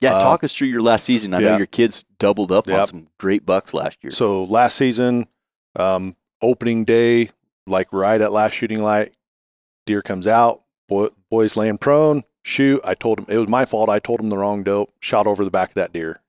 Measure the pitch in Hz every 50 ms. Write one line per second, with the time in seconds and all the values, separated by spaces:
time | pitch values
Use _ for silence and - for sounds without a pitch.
0 | 131 131 95 95 - 131 160 170 - 139 - - 139 131 123 117 110 117 113 110
1 | - - 123 113 107 98 92 90 104 98 90 98 98 - - - 117 113 - -
2 | - _ _ - 104 101 101 104 101 87 92 104 - 98 95 98 101 - 92 82
3 | 80 _ _ - - 95 98 104 - 90 92 95 - - - 78 69 - - _
4 | - 67 - - 123 104 101 95 92 92 107 113 123 117 - - 135 127 113 113
5 | 123 123 123 120 113 - _ _ _ _ _ _ _ _ - - 90 95 95 92
6 | 92 95 90 _ _ _ _ - - 120 123 - 113 117 117 113 110 113 117 117
7 | 120 117 120 117 117 - _ _ _ _ _ _ - 95 92 95 92 - 95 95
8 | 95 104 110 110 107 104 104 107 107 110 - - 123 107 110 110 107 107 107 107
9 | 107 - _ _ _ _ _ _ _ _ _ _ _ _ _ _ - 107 104 101
10 | - - 98 92 90 107 113 117 120 117 - - _ _ _ _ _ - 101 98
11 | 104 110 - _ _ - 110 113 110 107 - 110 107 110 104 101 - 139 143 151
12 | 156 151 151 143 - _ _ _ - - - - 139 139 139 135 - 92 95 -
13 | - 117 110 104 101 - 104 113 113 101 117 127 135 - - 107 110 110 101 104
14 | - - 117 113 107 107 101 98 98 101 104 101 95 98 101 101 104 - _ -
15 | - - - 107 101 107 104 95 101 95 87 95 92 - - 101 87 - - 85
16 | 82 80 80 - _